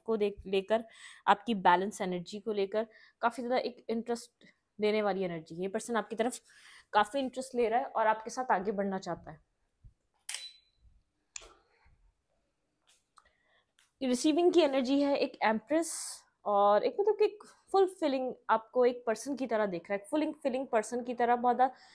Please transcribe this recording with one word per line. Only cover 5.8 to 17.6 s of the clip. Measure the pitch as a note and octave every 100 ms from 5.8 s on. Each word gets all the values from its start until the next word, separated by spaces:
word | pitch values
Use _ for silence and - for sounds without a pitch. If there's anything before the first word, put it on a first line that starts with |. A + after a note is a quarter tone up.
| - A3+
आपकी | G3+ A3
तरफ | A3+ - - - - - _
काफ़ी | G#3+ G#3 C#4
interest | C4 B3+ C4
ले | A#3+ A3
रहा | A#3
है | C#4
और | - A3
आपके | A3 A#3
साथ | C4 B3
आगे | F#3+ G3
बढ़ना | G3+ G3 F#3+
चाहता | F#3 E3 -
है। | D#3 _ _ _ _ - _ _ _ - - - _ _ _ _ _ _ _ _ - - _ _ _ _ _ _ _ _ _ _ _ _ _ _ _ _ _ _ _ _ _ _ _ _ -
Receiving | C4 B3 D#4 D4+ F4
की | D#4
एनर्जी | D4+ C4+ B3 C#4
है | C#4+ C#4+
एक | C4+ -
empress | G#3+ A3 - D#4 E4 - - - - _
और | G3 G3+ G3+ G#3
एक, | B3 B3+
मतलब | G#4 G#4
कि |
एक | G#4 G4+ - -